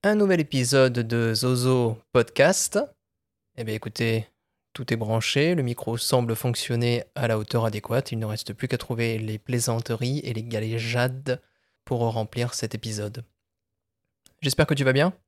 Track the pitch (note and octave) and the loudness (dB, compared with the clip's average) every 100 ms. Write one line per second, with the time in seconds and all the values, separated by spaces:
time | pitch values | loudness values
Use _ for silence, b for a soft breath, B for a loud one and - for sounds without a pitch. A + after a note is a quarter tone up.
0 | G3+ G#3+ G3+ F3 D3 C3+ A#2+ C#3 C3 A#2+ | 4 4 4 4 2 0 4 6 6 4
1 | A2+ A#2 A#2 A2 B2+ B2 B2+ B2+ A#2+ A2 | 0 0 2 2 0 2 2 2 2 -2
2 | _ B2+ A2+ - C#3+ F#3+ - G3+ C#4+ _ | _ 2 2 4 4 4 0 -2 -2 _
3 | _ _ _ _ _ - A2 G#2+ A2 - | _ _ _ _ _ -10 -6 -6 -6 -2
4 | A#2 A2+ G#2+ _ _ _ _ - B2 A#2 | 0 0 -2 _ _ _ _ -12 -4 -2
5 | G#2+ A2+ - C#3 D#3 F3 B2 A#2+ - A#2 | 0 0 0 2 2 2 0 -2 -4 -4
6 | - B2+ A#2+ A2+ B2+ A#2 - A#2+ A#2+ A#2+ | 0 2 2 -2 -2 -2 -2 0 2 0
7 | - - A#2+ A2 A2 A#2 A2+ G#2 - A#2 | -4 -4 -2 0 0 0 0 -2 -2 -4
8 | - A2+ A2 A2 - G2+ C#3+ B2 - A#2 | -2 -6 -4 -6 -8 -6 -4 -4 -4 -2
9 | A#2 A2 G#2+ A2 - B2 A#2 A2+ - A2+ | -2 -2 -4 -8 -4 -2 0 -2 -2 -4
10 | B2 C#3+ - A2 A#2 A2 A2 A2+ A2+ A#2+ | -2 -2 -4 -6 -4 -4 -2 -4 -2 0
11 | B2+ C3 C3 B2+ _ _ _ _ - B2 | 0 -2 -4 -4 _ _ _ _ -6 0
12 | A#2 A2+ G#2+ A#2+ A#2+ - A2+ A2+ A2+ G#2+ | 0 0 -4 -2 -4 -4 -6 -6 -8 -6
13 | G#2 A#2 A#2 _ _ _ _ _ _ _ | -8 -10 -18 _ _ _ _ _ _ _
14 | _ _ _ _ C#3+ - D3+ C#3+ C3 C3+ | _ _ _ _ -4 0 2 2 2 4
15 | E3+ - | 2 0